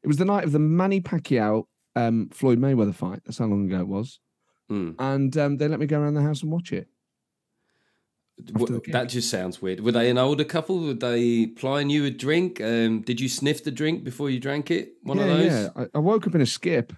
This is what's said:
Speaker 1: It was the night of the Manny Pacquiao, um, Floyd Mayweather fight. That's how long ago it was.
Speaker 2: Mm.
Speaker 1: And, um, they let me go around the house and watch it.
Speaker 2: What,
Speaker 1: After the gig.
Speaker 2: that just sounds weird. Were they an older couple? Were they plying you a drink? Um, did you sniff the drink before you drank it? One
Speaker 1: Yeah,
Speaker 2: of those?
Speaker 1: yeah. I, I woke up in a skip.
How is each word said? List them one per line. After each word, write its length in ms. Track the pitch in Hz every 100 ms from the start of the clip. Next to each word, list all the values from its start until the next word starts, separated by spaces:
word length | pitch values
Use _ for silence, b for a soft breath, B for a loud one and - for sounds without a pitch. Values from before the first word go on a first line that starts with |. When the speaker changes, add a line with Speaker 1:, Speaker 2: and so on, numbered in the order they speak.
Speaker 1:
It 40 | 151
was 80 | 147
the 60 | 185
night 200 | 202 170
of 60 |
the 60 | 147
Manny 420 | 151 170 190 196
Pacquiao, 640 | 175 170 - 131 107 107 - _ _ 127
um, 340 | 117 113 104
Floyd 280 | - 135 120
Mayweather 340 | 135 131 104 87
fight. 260 | 92 95 -
That's 120 | -
how 60 | 110
long 200 | 101 98
ago 140 | 92
it 60 | 92
was. 320 | 98 123 - _ _ _ _ _
Speaker 2:
Mm. 240 | 104 85 82
Speaker 1:
And, 380 | 135 139 135 151
um, 200 | 143 139
they 100 | 151
let 120 | 156
me 40 | 147
go 140 | 151
around 140 | 147
the 80 | 147
house 220 | 147 147
and 80 | 156
watch 200 | 170 175
it. 160 | 92 - _ _ _ _ _ _ _ _ _ _ _ _ _ _ _ -
Speaker 2:
What, 120 | 107
Speaker 1:
After 100 | 117 120
the 40 |
gig. 120 | -
Speaker 2:
that 120 | 120 123
just 200 | 123 113
sounds 320 | 98 92 90
weird. 180 | 92 92
Were 120 | 110
they 180 | 117 117
an 80 | 123
older 260 | 131 147
couple? 360 | 151 165 160 185
Were 140 | 160
they 540 | 120 123 120 120 117 113
plying 420 | - 131 143 143
you 160 | 147 143
a 60 |
drink? 500 | - 127 165 180 180
Um, 400 | 110 117 113 113
did 180 | 110 131
you 80 | 131
sniff 360 | - 139 151
the 80 | -
drink 320 | 127 151 175
before 260 | 139 123 143
you 100 | 127
drank 300 | 135 143 143
it? 220 | 175 - -
One 140 | - 147
Speaker 1:
Yeah, 60 | -
Speaker 2:
of 120 | 165
those? 80 | -
Speaker 1:
yeah. 180 | 131 98 -
I, 100 | - 147
I 40 |
woke 280 | 160 220 190
up 80 | 160
in 60 |
a 40 | 123
skip. 480 | - 175 151 110